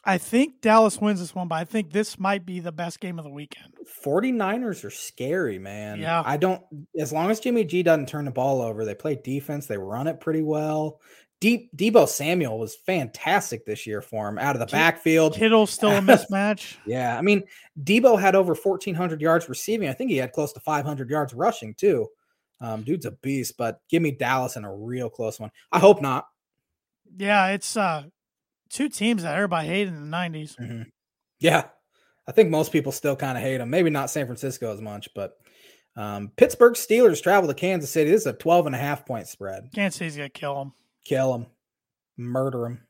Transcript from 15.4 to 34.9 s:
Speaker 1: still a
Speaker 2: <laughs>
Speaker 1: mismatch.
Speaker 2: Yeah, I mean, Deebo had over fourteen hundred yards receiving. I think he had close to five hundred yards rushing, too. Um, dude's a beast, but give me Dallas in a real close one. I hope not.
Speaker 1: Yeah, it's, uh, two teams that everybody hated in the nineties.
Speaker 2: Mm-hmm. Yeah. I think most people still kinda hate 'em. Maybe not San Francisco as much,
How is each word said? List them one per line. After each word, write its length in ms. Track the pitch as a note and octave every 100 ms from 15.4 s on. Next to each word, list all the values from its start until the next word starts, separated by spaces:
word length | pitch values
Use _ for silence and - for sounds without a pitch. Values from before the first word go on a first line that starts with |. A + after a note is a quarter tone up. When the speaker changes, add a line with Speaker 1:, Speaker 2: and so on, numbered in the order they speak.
| A3 A3 G#3
Speaker 1:
still 200 | - G#3+
a 100 | G3+
Speaker 2:
<laughs> 0 |
Speaker 1:
mismatch. 760 | F#3+ A#3 - F#3+ G3+ G#3 - - -
Speaker 2:
Yeah, 320 | B2 B2 A#2
I 40 |
mean, 200 | F3+ G3+ F#3+ - _ -
Deebo 380 | C#3+ G#3+ B3+ G#3+
had 160 | G3 F#3+
over 180 | F3+
fourteen 400 | D#3 G3 F#3+ -
hundred 260 | E3+ F3+ D#3+
yards 280 | D#3 E3 E3
receiving. 400 | B2+ - A3 F3
I 40 |
think 180 | B2+ C4
he 60 | D3
had 140 | B2+
close 200 | - D3
to 80 | -
five 240 | - D3+
hundred 260 | C#3+ C#3+ B2
yards 240 | D3 C#3+
rushing, 400 | A#2+ F#3+ A3 A2
too. 320 | G#2 G3+ C#3+ G#2+ _ _ _ _ _
Um, 240 | A#2 A2
dude's 220 | A2 E3 A2+
a 40 |
beast, 440 | - C3+ C#3 A#2 -
but 220 | A#2 A2+ _
give 120 | E3
me 100 | D#3+
Dallas 420 | B2 B2 C3 B2 -
in 80 |
a 80 | G#2
real 360 | G2 A2 B2 A#2
close 280 | - A2 -
one. 100 | G#2+ _ _
I 60 | F3+
hope 200 | F#3+ G3
not. 260 | C#3 C3 - _ _ _ _ _ _ _ _ F#3
Speaker 1:
Yeah, 300 | G3 G#3 F#3+
it's, 280 | G3 - A3+
uh, 280 | G3 D#3 C#3+ _ _ _ _ _ _
two 180 | - C#4
teams 340 | - G#3+ A3+
that 120 | E3 D3+
everybody 320 | G3+ E3+ D#3
hated 200 | F#3 G3+
in 80 | D#3+
the 80 | D3
nineties. 480 | E3 F3 D#3 D3+ -
Speaker 2:
Mm-hmm. 240 | A2+ A2+ A2+ _ _ _ _ _
Yeah. 260 | D#3+ D#3+ - _ _ _ _ _ -
I 60 |
think 160 | C3+ G3
most 240 | D#3 D#3
people 200 | D#3+ C3+
still 220 | - D3
kinda 240 | C3+ C#3 B2
hate 200 | C3+ C3
'em. 80 | A#2
Maybe 220 | D#3+ E3+
not 180 | D3 C3
San 160 | D#3
Francisco 480 | C3 A#2+ C3+ B2 A#2
as 80 | G#2
much, 300 | A2